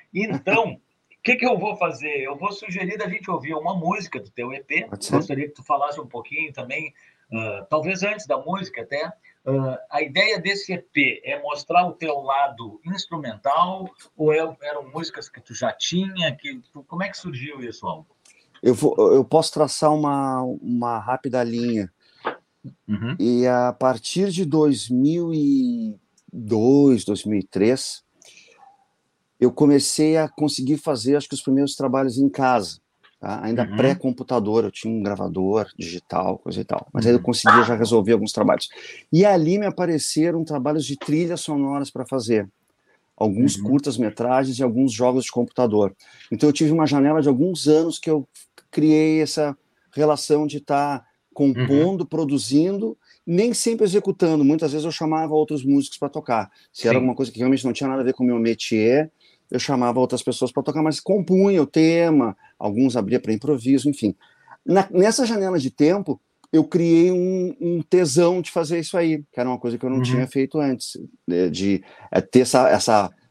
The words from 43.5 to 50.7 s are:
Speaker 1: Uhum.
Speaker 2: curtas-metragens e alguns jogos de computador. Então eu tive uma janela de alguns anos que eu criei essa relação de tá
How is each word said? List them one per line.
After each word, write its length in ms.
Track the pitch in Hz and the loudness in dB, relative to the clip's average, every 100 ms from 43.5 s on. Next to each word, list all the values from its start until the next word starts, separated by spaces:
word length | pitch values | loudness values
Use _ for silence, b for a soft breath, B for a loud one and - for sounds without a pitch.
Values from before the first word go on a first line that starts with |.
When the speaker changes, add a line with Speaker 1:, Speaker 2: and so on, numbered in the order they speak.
| 98 | 0
Speaker 1:
Uhum. 80 | |
Speaker 2:
curtas-metragens 920 | 104 139 143 117 110 - 120 127 135 123 | 0 0 0 -2 -2 -2 0 0 0 -2
e 40 | |
alguns 300 | 127 113 135 | 0 2 0
jogos 320 | 107 123 127 | 2 2 2
de 60 | 117 | -2
computador. 640 | 120 120 - 123 104 98 - b b b | -4 -2 0 2 2 2 -2 b b b
Então 180 | 110 151 | 0 2
eu 40 | |
tive 200 | 139 156 | 4 2
uma 140 | 160 151 | 2 2
janela 340 | 143 139 156 | 2 4 4
de 60 | 143 | 2
alguns 380 | 127 175 170 147 | 2 0 0 4
anos 320 | 156 165 - | 4 2 -4
que 120 | 165 | -2
eu 160 | 156 135 - _ _ _ | -2 -4 -16 _ _ _
criei 520 | - 156 156 156 156 | 2 4 4 4 2
essa 340 | 151 - 147 139 _ _ _ | 0 -2 -4 -4 _ _ _
relação 540 | - 151 143 - 151 151 | 0 2 2 2 2 0
de 140 | 147 | -4
tá 440 | - | -2